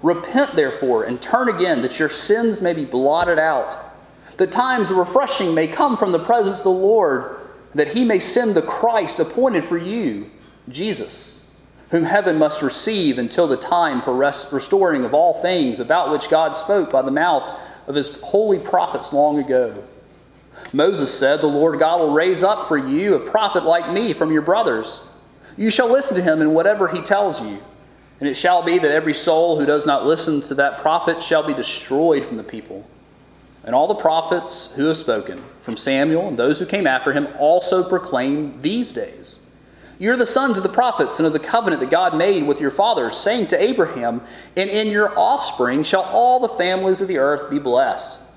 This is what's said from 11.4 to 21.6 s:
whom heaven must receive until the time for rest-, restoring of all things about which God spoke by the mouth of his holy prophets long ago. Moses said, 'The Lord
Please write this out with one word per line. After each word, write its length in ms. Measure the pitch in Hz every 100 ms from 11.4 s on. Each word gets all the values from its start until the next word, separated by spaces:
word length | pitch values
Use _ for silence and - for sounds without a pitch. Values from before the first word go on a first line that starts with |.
| - - - - -
whom 120 | 170
heaven 360 | 165 202 185 156
must 240 | 151 -
receive 560 | 139 - - 220 160 127
until 280 | 117 - 165
the 120 | 131
time 420 | - 175 165 127
for 140 | 127
rest-, 380 | 127 139 143 -
restoring 520 | 139 - 196 185 147
of 80 | 123
all 220 | 143 170
things 440 | 156 175 180 135 113
about 320 | 117 165 147
which 200 | 151 -
God 260 | 156 160 143
spoke 340 | - 202 165
by 120 | -
the 80 | 131
mouth 480 | 139 175 147 - - - - -
of 80 |
his 240 | 143 139 -
holy 360 | - 196 220 185
prophets 540 | - 180 170 - -
long 260 | 143 147 147
ago. 360 | 135 131 120 104 - - - - _ _ _ - -
Moses 400 | 135 160 185 135
said, 280 | - 135 151
'The 60 | 151
Lord 320 | 143